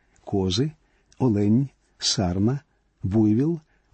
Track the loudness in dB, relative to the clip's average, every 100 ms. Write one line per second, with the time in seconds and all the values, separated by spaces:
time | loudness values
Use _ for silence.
0 | _ _ -6 -2 -2 -2 -4 -6 _ _
1 | _ -4 0 2 2 2 0 _ _ -8
2 | -6 -2 -2 0 -2 -2 -8 _ _ _
3 | -4 2 2 2 0 -4 -10 _ _